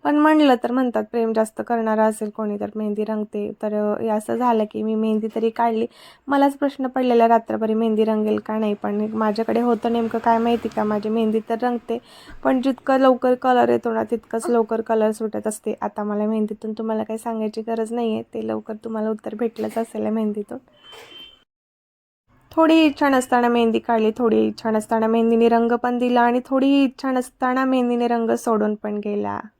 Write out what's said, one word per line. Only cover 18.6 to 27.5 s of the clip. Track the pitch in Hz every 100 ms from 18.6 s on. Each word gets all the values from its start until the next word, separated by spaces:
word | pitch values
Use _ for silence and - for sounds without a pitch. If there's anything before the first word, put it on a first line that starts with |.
| 214 214
तुम्हाला | 226 220 214
उत्तर | 220 -
भेटलंच | 214 233 220 214 220
असेल | 226 220
या | 214
मेहंदीतून. | 220 214 208 208 254 _ _ - - - - - _ _ _ _ _ _ _ _ _ _ _ _
थोडी | - 320 320
इच्छा | 311 277 294
नसताना | 269 254 247 240
मेहंदी | 240 233 226
काढली, | - 233 220 220
थोडी | 240 220 220
इच्छा | 214 233
नसताना | 214 214 226 220
मेहंदीने | 226 226 226 233
रंग | 233 233
पण | 240 247 247
दिला | 247 240
आणि | 240 247 247
थोडी | 269 269 277
इच्छा | 269 262 269
नसताना | 254 247 _ 254